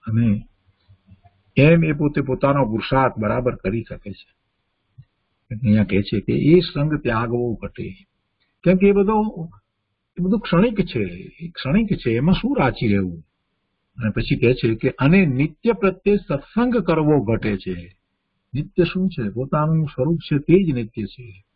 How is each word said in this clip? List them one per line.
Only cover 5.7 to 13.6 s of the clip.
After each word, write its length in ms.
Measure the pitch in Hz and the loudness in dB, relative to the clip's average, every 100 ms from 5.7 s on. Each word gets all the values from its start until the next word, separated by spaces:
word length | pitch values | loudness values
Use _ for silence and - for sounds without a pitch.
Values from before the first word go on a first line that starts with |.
| 107 | 2
કહે 180 | 101 95 | 4 0
છે 180 | 98 107 | 0 -4
કે 140 | 104 | -2
એ 260 | - 143 175 | 0 6 4
સંગ 420 | 170 147 151 151 | 4 -4 -2 -2
ત્યાગવો 520 | 120 113 117 120 120 | -2 -2 -2 -4 -4
ઘટે, 420 | 104 98 - - 95 _ _ _ _ _ _ | -6 -10 -12 -12 -12 _ _ _ _ _ _
કેમ 140 | 170 185 | 2 4
કે 100 | 202 | 4
એ 40 | |
બધો, 580 | 202 196 214 214 - 165 - _ _ _ _ _ - | 4 2 2 -2 -6 -14 -16 _ _ _ _ _ -6
એ 40 | |
બધું 180 | 180 214 | -2 -2
ક્ષણિક 420 | - 170 233 208 | 2 2 2 0
છે, 520 | - 123 95 87 82 - | -4 -2 -6 -8 -18 -16
એ 100 | 85 | -16
ક્ષણિક 480 | - 127 180 226 - | -10 0 0 0 -2
છે, 140 | 123 | -2
એમાં 240 | 113 151 185 | 0 2 2
શું 220 | 233 262 | 0 0
રાચી 300 | 135 113 120 | 0 0 0
રહેવું? 360 | 98 92 85 - _ _ _ | 0 0 -8 -18 _ _ _